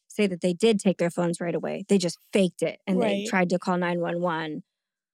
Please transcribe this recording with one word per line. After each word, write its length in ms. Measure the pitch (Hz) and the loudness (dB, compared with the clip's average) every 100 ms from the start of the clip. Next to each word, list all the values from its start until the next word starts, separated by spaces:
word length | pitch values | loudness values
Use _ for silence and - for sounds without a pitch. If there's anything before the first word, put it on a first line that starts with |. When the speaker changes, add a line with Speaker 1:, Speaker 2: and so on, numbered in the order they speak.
| _ | _
Speaker 1:
say 180 | - 208 | -2 -2
that 140 | 175 | 0
they 140 | 180 | -2
did 260 | 170 220 214 | 2 2 4
take 160 | 196 170 | 2 2
their 120 | 170 | 0
phones 300 | - 175 170 | 0 -2 -2
right 140 | 170 | -2
away. 300 | 160 151 156 196 | -4 -4 -6 2
They 100 | 202 | 2
just 200 | 175 - _ | 2 -4 _
faked 300 | 208 185 - | 0 0 0
it 180 | 160 - - | -4 -4 -2
and 140 | 190 | 0
they 40 | 220 | 2
Speaker 2:
Right. 200 | 202 208 | 0 -2
Speaker 1:
tried 220 | 190 175 | 0 2
to 80 | 180 | 0
call 180 | - 180 | 0 0
nine 240 | 175 175 | 0 -2
one 200 | 170 175 | -2 -2
one. 400 | 180 160 160 151 - _ _ _ _ | -2 -2 -4 -8 -12 _ _ _ _